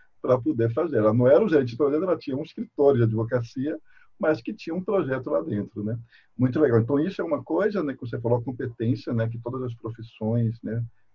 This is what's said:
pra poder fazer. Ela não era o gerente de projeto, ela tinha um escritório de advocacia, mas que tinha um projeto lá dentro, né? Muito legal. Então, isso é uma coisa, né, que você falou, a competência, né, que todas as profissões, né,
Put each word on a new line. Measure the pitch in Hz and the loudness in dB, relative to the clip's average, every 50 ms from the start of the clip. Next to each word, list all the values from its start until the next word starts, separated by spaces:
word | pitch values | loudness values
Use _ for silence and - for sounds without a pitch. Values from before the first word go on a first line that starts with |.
| _ _ _ _ | _ _ _ _
pra | - - 127 | 0 2 2
poder | 123 117 156 143 113 113 117 117 | 2 2 -2 0 0 0 0 0
fazer. | - 170 165 139 | -2 -2 0 0
Ela | 113 107 110 113 | 2 2 4 4
não | 123 123 | 4 6
era | 127 143 175 220 | 6 6 6 6
o | |
gerente | 190 160 143 131 120 | 4 4 2 2 0
de | 113 | 0
projeto, | - 151 139 143 156 185 | 0 0 0 2 0 0
ela | 185 165 | 0 -2
tinha | - - 143 131 | -2 -4 -6 -6
um | 139 151 | -6 -8
escritório | - - - - - _ - 143 143 135 | -8 -10 -12 -12 -8 _ 2 4 4 6
de | 120 117 | 4 2
advocacia, | 110 110 110 110 113 127 123 117 - - 131 131 151 165 - - _ _ _ _ _ _ - | 2 0 -2 -2 -2 -2 -4 -4 -6 -6 -6 -4 -4 -6 -8 -12 _ _ _ _ _ _ -2
mas | - 156 156 156 | 0 0 0 0
que | - - 208 | -4 -8 -10
tinha | - - 165 165 | -8 -8 -8 -6
um | 185 185 | -6 -4
projeto | - 202 190 151 131 131 127 123 143 | -2 0 0 0 0 -4 -4 -4 -2
lá | 151 165 | -4 -2
dentro, | 160 160 - 104 95 90 - 107 104 | -2 -2 -4 -4 -6 -6 -8 -6 -6
né? | 107 117 117 - - _ _ _ _ _ | -6 -6 -6 -10 -16 _ _ _ _ _
Muito | - 127 127 120 156 | 0 0 0 4 2
legal. | 156 135 117 113 | 4 4 4 4
Então, | 113 120 143 143 | 4 4 2 0
isso | 156 190 185 - | 0 0 -2 -4
é | 175 | -4
uma | 170 151 127 | -4 -4 -4
coisa, | 117 - 156 170 196 214 202 190 | -4 -2 0 0 0 0 0 -2
né, | 156 139 131 | -4 -4 -6
que | - | -8
você | 127 117 117 120 | -8 -8 -8 -4
falou, | 113 117 120 120 | 0 0 0 0
a | 117 | 0
competência, | 135 127 - 127 117 - - 113 117 135 - - 165 127 | -4 -8 -6 -8 -8 -6 -2 -2 0 -2 -2 -4 -4 -2
né, | 113 113 113 | -2 -2 -2
que | 117 - | -4 -8
todas | - 123 131 127 127 | -8 -8 -8 -6 -6
as | 120 117 | -8 -8
profissões, | - - 113 113 - 113 113 - - 110 107 117 120 117 113 117 - | -8 -10 -10 -10 -12 -14 -18 -10 -6 -2 -2 0 0 0 0 -2 -4
né, | - 104 110 120 117 117 - _ _ _ | -8 -6 -6 -6 -6 -8 -10 _ _ _